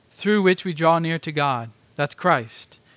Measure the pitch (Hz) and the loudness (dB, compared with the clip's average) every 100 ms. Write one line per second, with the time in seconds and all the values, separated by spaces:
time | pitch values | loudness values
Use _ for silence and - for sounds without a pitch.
0 | _ - 202 214 185 185 185 156 165 165 | _ -6 0 4 4 2 -2 0 2 4
1 | 165 165 165 147 143 123 113 - _ - | 0 -4 -4 -2 0 -2 -6 -14 _ -6
2 | 143 - 180 143 110 - - - _ | -6 -2 0 0 -2 -14 -20 -20 _